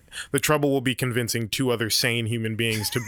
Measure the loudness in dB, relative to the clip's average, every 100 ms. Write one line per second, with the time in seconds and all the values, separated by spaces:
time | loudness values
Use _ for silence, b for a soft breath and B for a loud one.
0 | -10 B B 0 2 4 4 2 0 0
1 | 0 0 -2 -2 -2 0 0 2 0 2
2 | 2 0 0 -2 -2 -2 0 0 -2 -4